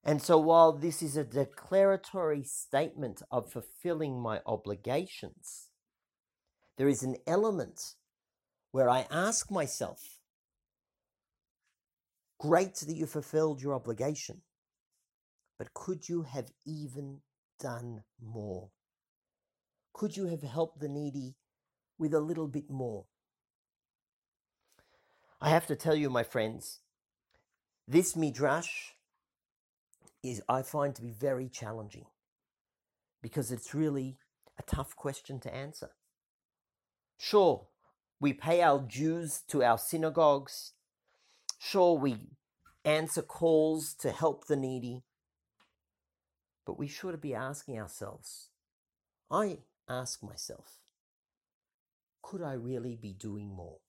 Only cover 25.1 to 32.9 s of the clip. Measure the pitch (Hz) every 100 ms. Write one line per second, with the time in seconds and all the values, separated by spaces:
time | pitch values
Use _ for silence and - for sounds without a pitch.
25.1 | _ _ _ 147 165 - 147 160 151 143
26.1 | 123 117 123 110 110 - - _ _ _
27.1 | _ _ _ _ _ _ _ - 151 180
28.1 | 165 156 120 143 156 165 - - - _
29.1 | _ _ _ _ _ _ _ _ _ -
30.1 | _ 127 110 - 131 131 151 143 127 117
31.1 | 107 135 131 131 - 107 113 104 117 113
32.1 | _ _ _ _ _ _ _ _